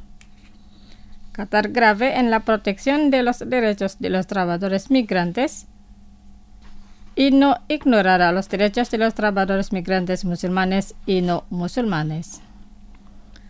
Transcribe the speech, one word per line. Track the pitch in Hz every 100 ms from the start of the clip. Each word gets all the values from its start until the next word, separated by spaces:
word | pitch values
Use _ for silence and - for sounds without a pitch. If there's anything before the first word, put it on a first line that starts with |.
| - - - - - - - - - - - - -
Qatar | - 202 214 208
grave | 220 226 202 262 -
en | 240
la | 226
protección | 226 214 214 196 269 285 294
de | 262
los | 240 240
derechos | 226 247 226 202 190 -
de | 185
los | 185 185
trabajadores | 196 175 175 196 196 -
migrantes | 269 220 185 175 175 285 - - - - - - - - - - - - - - - - -
y | 277
no | 269 285 - -
ignorará | 302 285 226 185 185 175
los | 180 190
derechos | 190 208 208 240
de | 226
los | 226
trabajadores | 220 214 196 190 196 196
migrantes | 190 185 190 180 185 180
musulmanes | 175 185 185 185 196 196 - -
y | 190
no | 180 170 -
musulmanes. | 180 175 254 233 165 156 156 165 - - - - - - - - - - -